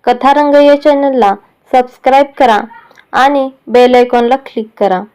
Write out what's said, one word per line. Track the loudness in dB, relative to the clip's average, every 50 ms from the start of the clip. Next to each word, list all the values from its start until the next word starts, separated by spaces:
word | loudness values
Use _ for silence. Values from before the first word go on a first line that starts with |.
| _
कथारंग | -4 -4 -2 0 0 0 2 0 2 2
या | 2 4 4 2 2
चॅनलला | 0 0 0 0 -2 -2 -2 0 0 -2 -2 -4 _ _ _ _ _ _
सबस्क्राईब | -2 -2 -2 -2 _ _ -2 0 2 2 0 -2 _
करा | -2 0 0 0 -2 -4 -10 -18 -20 _ _ _ -20 _ _
आणि | -4 -2 -2 0 0 -2 -4 -6 -10 _ _
बेल | -2 0 2 2 4 2
आयकॉनला | 2 0 0 0 -2 0 -2 -4
क्लिक | -4 -6 -12 -12 -12 -12 -12 _
करा. | -4 -4 -2 -2 -4 -6 -12